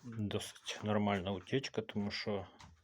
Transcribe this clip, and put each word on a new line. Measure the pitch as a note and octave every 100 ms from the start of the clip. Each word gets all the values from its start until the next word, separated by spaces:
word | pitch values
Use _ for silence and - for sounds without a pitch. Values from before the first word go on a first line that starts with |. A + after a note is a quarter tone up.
досить | A#2+ A2+ G2+ G2 - - - -
нормальна | G#2+ G#2+ G#2 G2+ F#2
утечка, | F#2+ - C3+ - -
тому | A2 A2 G2+
що | - - G2+ F#2+ - - -